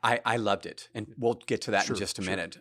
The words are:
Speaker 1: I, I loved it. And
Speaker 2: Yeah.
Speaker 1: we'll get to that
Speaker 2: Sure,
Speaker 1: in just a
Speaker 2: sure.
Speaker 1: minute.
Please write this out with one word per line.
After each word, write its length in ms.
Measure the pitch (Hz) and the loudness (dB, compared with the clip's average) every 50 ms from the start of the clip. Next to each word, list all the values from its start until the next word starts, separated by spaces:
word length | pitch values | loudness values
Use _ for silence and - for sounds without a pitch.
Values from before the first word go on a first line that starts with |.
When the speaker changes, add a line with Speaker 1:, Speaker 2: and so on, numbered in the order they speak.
| - | 2
Speaker 1:
I, 180 | 117 120 120 - | 2 2 2 2
I 120 | 117 113 120 | 0 0 2
loved 260 | 110 101 101 98 - | 2 2 0 0 -2
it. 220 | - - - - - - | -8 -12 -12 -16 -10 -8
And 140 | 113 107 - | -8 -8 -8
Speaker 2:
Yeah. 60 | 107 - | -6 0
Speaker 1:
we'll 160 | 117 117 117 | 0 2 2
get 260 | 120 - - 123 - - | 0 0 -2 -2 -2 0
to 100 | 117 104 | 0 2
that 120 | 98 98 | 2 2
Speaker 2:
Sure, 80 | - 120 | 2 0
Speaker 1:
in 40 | 95 | -2
just 180 | 101 87 - - | -2 -4 -4 -4
a 40 | 95 | -2
Speaker 2:
sure. 80 | 92 | -2
Speaker 1:
minute. 280 | 95 95 85 82 - - | -2 -2 -4 -6 -10 -16